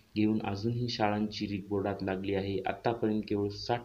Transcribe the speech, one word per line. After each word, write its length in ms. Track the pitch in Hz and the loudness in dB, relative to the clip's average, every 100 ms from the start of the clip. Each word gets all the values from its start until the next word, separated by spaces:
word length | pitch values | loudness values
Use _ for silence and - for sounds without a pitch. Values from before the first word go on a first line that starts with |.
| _ 107 | _ 2
घेऊन 260 | 107 107 | 4 2
अजूनही 480 | - 98 113 120 120 | 0 -2 -2 0 -2
शाळांची 580 | - 104 104 107 - 101 | 2 2 4 0 -2 -4
रीत 160 | 101 95 | -4 -2
बोर्डात 260 | 101 101 98 | 0 0 0
लागली 320 | 98 95 95 | -2 -2 0
आहे. 260 | 98 98 98 - | 0 0 -2 -2
आतापर्यंत 560 | 98 120 117 110 107 104 | -2 0 0 0 0 0
केवळ 220 | 104 101 | 0 0
साठ 340 | 101 - 120 | -4 -2 -2